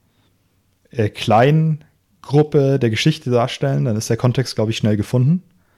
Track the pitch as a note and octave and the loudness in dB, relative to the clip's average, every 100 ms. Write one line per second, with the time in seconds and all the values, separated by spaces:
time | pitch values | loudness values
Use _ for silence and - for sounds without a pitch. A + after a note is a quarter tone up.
0 | _ _ _ _ _ _ _ _ _ B2 | _ _ _ _ _ _ _ _ _ -4
1 | G#2 - - A2 C3+ D#3 D#3+ D3+ _ _ | -4 -4 0 4 4 2 0 -4 _ _
2 | _ _ - C#3+ D3+ D3+ C3+ C3+ A#2+ G#2+ | _ _ -2 0 2 2 2 2 0 0
3 | - - B2+ A#2+ A#2+ - C#3 C#3 C3+ G#2+ | 0 -2 -2 0 -2 -4 -4 -2 -2 -2
4 | - A#2 B2 B2+ B2 - A2 A2 G#2+ G#2 | -2 0 0 0 -4 -4 -4 -2 -2 -2
5 | G2+ B2+ B2+ F3+ - _ _ | -2 0 0 0 -4 _ _